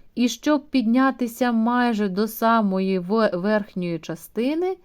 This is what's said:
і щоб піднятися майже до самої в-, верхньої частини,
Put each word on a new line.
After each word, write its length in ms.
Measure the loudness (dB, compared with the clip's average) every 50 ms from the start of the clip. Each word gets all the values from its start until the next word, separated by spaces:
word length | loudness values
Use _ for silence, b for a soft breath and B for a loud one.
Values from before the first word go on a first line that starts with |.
| b b -4
і 140 | 0 0 0
щоб 400 | 0 -2 0 2 2 0 0 -2
піднятися 840 | -2 0 2 2 2 4 2 2 0 -2 -4 -6 -2 -2 -2 0 2
майже 560 | 2 2 2 2 2 2 0 0 0 0 -2
до 200 | 0 -2 -2 -2
самої 680 | -2 -2 0 2 2 4 2 2 0 0 0 0 -2 -2
в-, 320 | -2 -2 0 2 2 2 0
верхньої 640 | 0 -2 0 0 0 -2 -4 -8 -6 -6 -4 -6 -6
частини, 800 | -6 -8 -12 -12 -12 -12 -6 -4 -2 -2 -2 -2 -2 -4 -4 -6 _